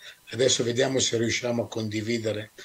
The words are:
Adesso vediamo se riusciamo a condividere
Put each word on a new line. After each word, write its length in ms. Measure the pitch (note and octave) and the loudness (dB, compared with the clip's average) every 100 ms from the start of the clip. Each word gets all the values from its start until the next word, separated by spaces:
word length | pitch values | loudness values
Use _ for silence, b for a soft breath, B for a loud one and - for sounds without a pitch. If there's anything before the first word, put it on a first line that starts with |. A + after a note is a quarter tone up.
| B B - | B B -8
Adesso 340 | A2 B2+ - | 2 2 4
vediamo 360 | A#2+ A#2+ C3+ C3 | 2 2 2 2
se 180 | - A2+ | 2 2
riusciamo 460 | A2+ A2 A#2+ A#2+ | 2 0 0 -2
a 40 | A2+ | -2
condividere 840 | A2+ A2 G#2+ G#2+ A#2 A2 G#2 G#2+ - | -4 -4 -2 -2 -2 -2 -4 -6 -14